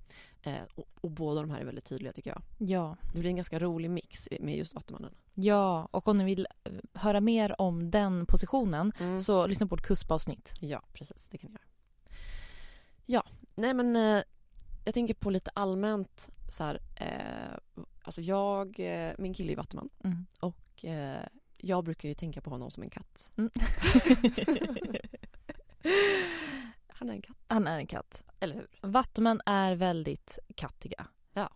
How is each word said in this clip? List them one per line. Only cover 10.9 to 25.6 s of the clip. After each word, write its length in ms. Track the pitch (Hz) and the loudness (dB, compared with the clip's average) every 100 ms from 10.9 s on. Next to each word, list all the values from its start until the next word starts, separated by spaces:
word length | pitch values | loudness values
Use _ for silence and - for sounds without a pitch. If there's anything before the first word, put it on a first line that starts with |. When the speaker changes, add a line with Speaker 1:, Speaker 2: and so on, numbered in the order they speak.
Speaker 1:
precis. 360 | - - - - | -18 -18 -16 -16
Det 80 | - | -16
kan 120 | - | -16
ni 20 | 214 | -20
göra. 80 | - _ _ _ - - - - - - - - - - - | -20 _ _ _ -18 -14 -10 -8 -10 -12 -14 -16 -20 -20 0
Ja, 180 | 240 - - - - | 0 0 -10 -14 -2
nej 180 | 226 | 0
men, 220 | 254 247 233 | 2 4 6
eh, 280 | 220 208 - - - - - - - | 6 6 2 -10 -20 -18 -12 -6 -2
jag 80 | |
tänker 200 | 226 233 | 0 0
på 160 | 220 202 | 0 0
lite 220 | 185 - | 0 -2
allmänt 760 | - 196 190 208 214 185 - - - - | -4 -2 0 0 -2 -4 -10 -16 -10 -10
så 140 | - | -6
här, 160 | 151 - - - | -4 -4 -8 -8
eh, 880 | - - - 55 - - - - - - | -6 -6 -8 -8 -10 -12 -14 -18 -16 -14
alltså 180 | - 170 | -12 -8
jag, 580 | 170 196 196 196 196 202 | -2 0 2 0 -4 -6
eh, 340 | 180 170 165 - | -4 -4 -4 -6
min 160 | 190 | -6
kille 140 | 185 170 | -4 -4
är 20 | |
ju 40 | 156 | -4
Vattuman. 320 | - - - - | -6 -10 -12 -6
Speaker 2:
Mm. 220 | 190 175 180 _ | -4 -4 -6 _
Speaker 1:
Och, 460 | 180 175 - - 165 | -6 -6 -18 -14 -10
eh, 380 | 156 139 135 - 254 _ - | -6 -6 -8 -10 -16 _ -12
jag 260 | 180 185 | -2 0
brukar 260 | 170 160 147 | 0 -4 -6
ju 60 | 147 | -6
tänka 260 | 165 143 | -6 -8
på 80 | - | -8
honom 220 | 127 123 | -8 -8
som 120 | - | -10
en 60 | - | -12
katt. 400 | - - - - - | -12 -16 -20 -12 -2
Speaker 2:
Mm. 140 | 226 | -2
<laughs> 60 | - - - - 262 - 247 240 - 208 294 320 233 - 196 - - - - - - | 4 4 6 8 8 10 8 6 2 0 0 0 -4 -6 -6 -8 -14 -16 -18 -16 -16